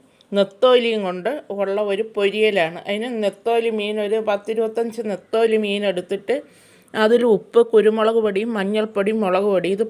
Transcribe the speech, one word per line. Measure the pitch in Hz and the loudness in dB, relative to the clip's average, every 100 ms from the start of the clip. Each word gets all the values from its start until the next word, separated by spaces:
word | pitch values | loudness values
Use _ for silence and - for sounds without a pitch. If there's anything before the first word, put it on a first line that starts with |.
| _ _ _ | _ _ _
നെത്തോലിയും | 202 196 - 254 247 233 220 | 0 0 2 4 4 4 -2
കൊണ്ട് | 190 180 190 294 - | -4 -4 -6 -6 -8
ഉള്ള | 202 196 196 | -6 -2 -2
ഒരു | 208 196 220 208 | -2 -4 -4 -2
പൊരിയലാണ്. | 202 214 214 202 165 170 202 | -2 2 2 2 0 -4 -6
അതിന് | 208 247 226 | -6 -4 -4
നെത്തോലി | 202 202 233 233 233 | -4 -4 -2 0 0
മീൻ, | 220 208 214 | -2 -4 -4
ഒരു | 208 220 214 | -2 -2 -2
പത്തിരുപത്തഞ്ച് | 202 202 226 220 220 233 226 214 | -4 -4 -4 -4 -4 -6 -6 -8
നെത്തോലി | 185 - 226 226 220 | -8 -4 0 2 2
മീൻ | 208 202 202 | 0 -2 -2
എടുത്തിട്ട് | 180 180 196 - 277 - _ _ _ _ | -4 -6 -8 -4 -6 -6 _ _ _ _
അതിൽ | - 220 240 240 185 | 0 2 4 4 2
ഉപ്പ്, | - 233 233 | 2 2 4
കുരുമുളക് | 214 208 220 220 226 214 | 4 4 2 2 2 0
പൊടിയും | 196 233 | -2 -4
മഞ്ഞൾപ്പൊടിയും | 214 190 214 220 202 202 220 | -4 -2 -2 -2 -2 -2 0
മുളക് | 190 185 208 | 0 0 2
പൊടിയും | 185 165 | 0 0
ഇത് | 196 | -2